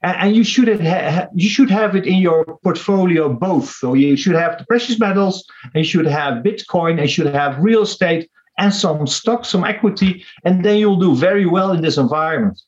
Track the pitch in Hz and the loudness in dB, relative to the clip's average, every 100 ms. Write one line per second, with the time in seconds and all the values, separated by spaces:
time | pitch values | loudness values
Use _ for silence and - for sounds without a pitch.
0 | 175 180 196 220 214 - 240 208 165 180 | -4 -2 2 2 2 2 2 2 0 0
1 | 147 165 - 190 196 - 269 196 214 185 | -2 -4 -4 -2 -2 2 2 4 2 0
2 | 185 185 180 160 160 - 147 160 - 196 | 0 2 4 2 0 -4 -4 -4 -2 0
3 | 185 165 151 120 185 165 - - 127 135 | 2 2 0 -2 0 -2 -2 -6 -2 2
4 | 143 139 196 170 170 - - 240 240 220 | 4 2 2 0 0 -4 -2 -2 0 0
5 | 214 196 196 180 - - 127 156 156 175 | 0 2 0 -2 -10 -20 -8 -4 0 0
6 | 151 143 143 120 131 - - 180 165 165 | 0 0 -2 -2 -2 -4 -4 -2 0 0
7 | 147 - 147 143 143 131 190 226 208 - | -2 0 -2 0 -2 0 2 2 0 -2
8 | 180 165 165 _ _ - 202 196 190 151 | -2 -2 -6 _ _ -2 -2 0 -2 -2
9 | 143 - - 240 - 190 175 208 214 202 | -4 -4 -4 -4 -2 -4 -2 -2 -2 0
10 | 190 180 - - 175 185 190 208 214 196 | -2 -2 -12 -8 -2 0 2 2 2 2
11 | 185 127 170 202 185 180 190 180 160 147 | 2 2 2 2 0 0 0 0 -2 0
12 | 123 151 160 156 104 92 | 0 0 -2 -2 -2 -4